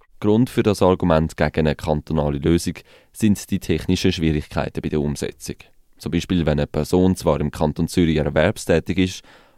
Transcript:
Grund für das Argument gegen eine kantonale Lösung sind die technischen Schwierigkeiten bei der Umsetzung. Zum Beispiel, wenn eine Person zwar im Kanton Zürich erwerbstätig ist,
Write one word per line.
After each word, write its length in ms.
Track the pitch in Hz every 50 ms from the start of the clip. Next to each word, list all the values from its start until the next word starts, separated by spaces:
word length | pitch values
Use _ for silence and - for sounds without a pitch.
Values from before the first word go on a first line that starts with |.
| _ _ _ -
Grund 320 | - 107 107 113 127 -
für 120 | - 120
das 200 | 107 107 98 -
Argument 560 | 101 90 92 - 95 87 80 80 80 78 - -
gegen 220 | 80 76 - 82
eine 140 | 78 78 69
kantonale 640 | - - 80 76 76 - - 80 76 73 73 71 69
Lösung 360 | 73 80 85 87 - - - - - _ - - _ _
sind 380 | _ - 113 107 98 - - -
die 100 | 101 90
technischen 520 | - - 85 76 - - 92 - - 92
Schwierigkeiten 720 | 90 85 80 80 76 76 - - - 85 - - - -
bei 80 | - 78
der 100 | 76 76
Umsetzung. 560 | 71 73 71 - - - - - - - - - - _ _ _ _ _ _
Zum 160 | - - 76
Beispiel, 320 | 80 85 - - 92 87 78
wenn 140 | 78 73 73
eine 80 | 73
Person 500 | - - 76 76 - - 90 92 92 92
zwar 240 | - - 82 73 73
im 100 | 76 71
Kanton 380 | - - 80 76 73 - 82 78
Zürich 280 | - 92 85 80 78
erwerbstätig 800 | 76 73 73 71 78 78 101 - - - - 87 80 - - 87 92
ist, 260 | 92 90 - - _ - - - _ _ _